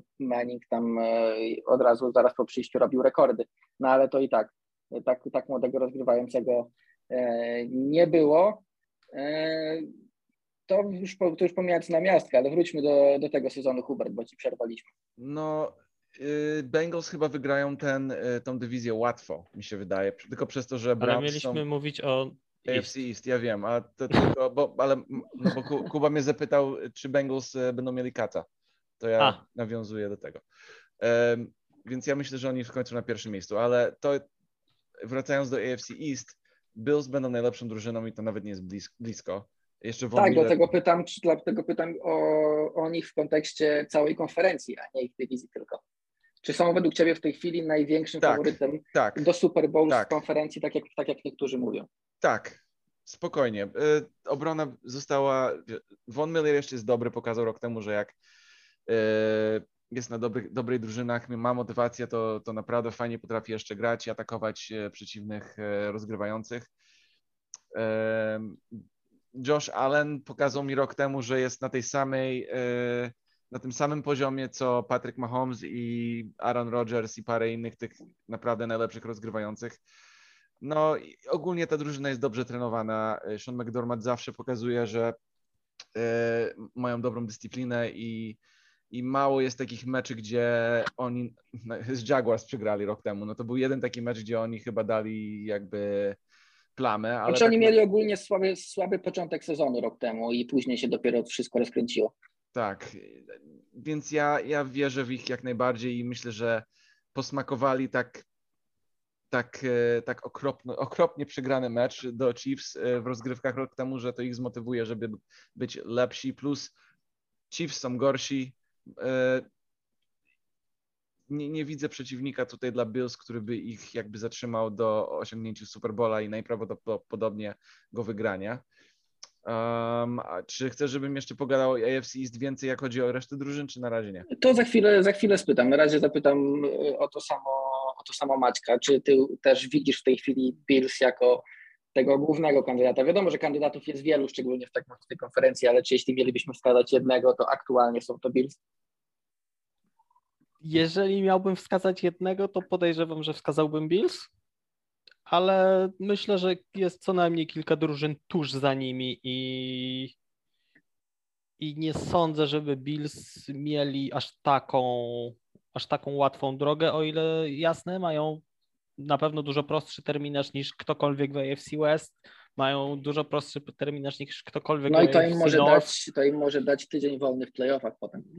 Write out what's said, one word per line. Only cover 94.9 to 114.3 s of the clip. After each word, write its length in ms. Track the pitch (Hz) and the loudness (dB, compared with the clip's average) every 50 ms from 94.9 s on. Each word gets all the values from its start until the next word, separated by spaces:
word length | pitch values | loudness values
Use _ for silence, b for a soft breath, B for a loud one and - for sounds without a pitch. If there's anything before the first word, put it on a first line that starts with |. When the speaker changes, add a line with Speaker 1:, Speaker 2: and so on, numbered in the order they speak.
| 113 110 107 110 110 110 107 104 107 104 104 | 0 -2 0 -2 -6 -6 -8 -8 -8 -10 -6
Speaker 2:
jakby 720 | 110 104 101 101 92 104 101 101 101 101 101 101 101 101 _ _ b b b b b b b b b _ | -4 -6 -6 -6 -6 -8 -6 -4 -2 -2 0 -2 -2 -4 _ _ b b b b b b b b b _
plamę, 460 | - 131 120 107 107 107 113 120 117 | -2 0 0 0 0 0 -2 -2 0
ale 60 | 107 | 0
Speaker 1:
Znaczy 140 | 120 127 127 | 2 4 6
Speaker 2:
tak 80 | 233 226 | 6 6
Speaker 1:
oni 100 | 226 226 | 6 6
Speaker 2:
na 20 | |
Speaker 1:
mieli 200 | 220 220 226 220 | 6 6 8 6
ogólnie 360 | 214 196 196 214 220 214 202 | 6 6 4 2 2 2 -2
słaby, 400 | 190 - - 208 190 190 190 185 | -4 -2 -2 -2 0 0 0 -2
słaby 420 | - - - - 196 180 185 196 185 | -4 -8 -12 -6 -4 -2 -2 -2 -2
początek 460 | - 185 - 185 170 160 165 151 - | -4 -4 -4 -4 -6 -4 -6 -8 -4
sezonu 360 | - 156 143 151 135 123 120 | -6 -2 0 0 0 0 -2
rok 180 | 110 113 - - | -2 -4 -6 -4
temu 340 | 131 117 113 113 113 120 120 | -4 -4 -4 -2 -4 -2 -2
i 120 | 120 120 | -2 -2
później 340 | 120 143 131 120 127 123 117 | 0 0 0 0 0 -2 -2
się 100 | 127 117 | 0 -2
dopiero 360 | 123 113 - 123 123 117 113 | -2 0 0 2 2 2 0
wszystko 340 | - - - 117 - - 120 | -2 -4 -6 -6 -2 0 -2
rozkręciło. 560 | 120 - - - 117 120 120 - 107 - _ _ _ _ _ _ _ _ - | -2 0 0 -2 -2 -2 0 0 0 0 _ _ _ _ _ _ _ _ -6
Speaker 2:
Tak, 440 | 123 110 101 98 - - - 104 - 50 52 57 64 - _ - - _ 76 76 - _ _ _ | -4 -4 -4 -4 -8 -12 -18 -18 -18 -20 -20 -20 -20 -20 _ -20 -20 _ -20 -20 -20 _ _ _
więc 400 | 123 110 151 156 151 - - 147 | -14 -8 -6 -6 -6 -6 -4 -2
ja, 280 | 151 147 147 147 143 | 0 2 2 2 0
ja 240 | - 127 151 147 139 | 0 -2 -2 -2 -2
wierzę 400 | 131 123 139 143 139 127 139 131 | -4 -2 -2 -2 0 0 -2 -4
w 80 | 120 131 | -4 -6
ich 160 | 120 - - | -8 -6 -6
jak 160 | 127 120 - | -6 -6 -4
najbardziej 540 | 127 120 110 127 127 120 110 120 127 120 120 | -6 -2 0 0 0 0 0 -2 -4 -4 -4
i 60 | 120 | -4
myślę, 280 | 123 123 117 - 120 110 | -6 -8 -8 -10 -10 -8
że 300 | 107 117 117 113 110 110 _ _ _ _ _ _ _ _ _ - | -4 -2 0 0 0 -2 _ _ _ _ _ _ _ _ _ -8
posmakowali 760 | 135 131 - 143 139 123 - 143 117 135 135 131 131 135 123 | -8 -8 -6 -6 -6 -4 -4 -4 0 0 0 0 0 -2 -2
tak, 360 | - 127 120 - _ - - _ _ _ _ _ _ _ _ _ _ _ _ _ _ _ _ _ _ _ _ _ | -2 -4 -4 -4 _ -20 -20 _ _ _ _ _ _ _ _ _ _ _ _ _ _ _ _ _ _ _ _ _
tak, 340 | - 123 117 120 - - 135 127 123 120 120 120 120 117 | -4 -4 -4 -4 -10 -8 -4 -2 0 2 2 2 2 0
e, 40 | 113 | -2
tak 240 | - 120 - - | -4 -8 -8 -8
okropno-, 500 | 123 _ - 139 139 135 _ _ 123 - | -14 _ -6 -6 -6 -6 _ _ -12 -6
okropnie 500 | - 139 - - - 170 170 - 143 143 | -6 -6 -6 2 2 2 2 2 -4 -10
przegrany 440 | - - - 127 135 135 131 127 120 | -8 -8 -8 -2 0 0 0 0 -2
mecz 360 | 113 120 123 123 - - 127 | 0 0 0 0 -2 -6 -10
do 260 | 127 117 113 131 123 120 | -10 -6 0 0 0 0
Chiefs, 440 | - - 135 135 135 - - - | -2 -4 -6 -6 -6 -6 -14 -10
e, 240 | - 107 123 123 123 | -4 -2 -2 -2 -2
w 60 | 110 | -2
rozgrywkach 500 | 127 127 113 117 131 127 123 - 131 120 | -4 -8 -6 -6 -8 -8 -4 -4 -6 -4
rok 180 | 135 131 131 _ | -4 -6 -8 _
temu, 240 | - 127 131 135 127 | -8 -8 -6 -6 -6
że 140 | 117 123 120 | -6 -6 -6
to 100 | - 123 | -6 -6
ich 120 | 127 | -6